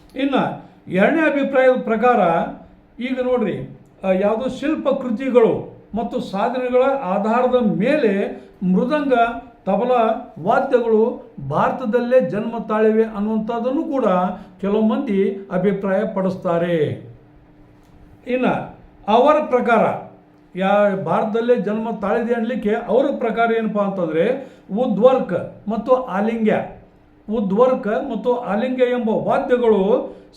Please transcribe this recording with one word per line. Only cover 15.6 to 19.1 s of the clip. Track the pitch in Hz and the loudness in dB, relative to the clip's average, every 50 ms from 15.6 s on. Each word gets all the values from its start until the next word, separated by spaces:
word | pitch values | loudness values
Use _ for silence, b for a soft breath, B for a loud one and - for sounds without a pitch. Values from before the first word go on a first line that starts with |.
| 175 208 190 - 214 196 190 202 214 196 - | 0 0 0 -2 -2 -2 0 0 -2 -2 -4
ಪಡಿಸ್ತಾರೆ. | 196 185 185 - - - 180 170 170 175 175 170 160 147 123 110 - - - - - - - - - - - _ - - - _ _ _ _ - - - - - - - | -2 -2 -4 -4 -4 -4 -2 -2 0 0 0 0 0 0 -2 -4 -6 -12 -16 -20 -20 -20 -20 -20 -20 -20 -20 _ -20 -20 -20 _ _ _ _ -20 -20 -20 -20 -20 -14 -6
ಇನ್ನ | 254 247 254 247 196 147 120 - - - - - - - - - | -6 -2 0 0 0 0 -2 -6 -10 -14 -20 -20 -20 -20 -10 -2
ಅವರ | 202 | 2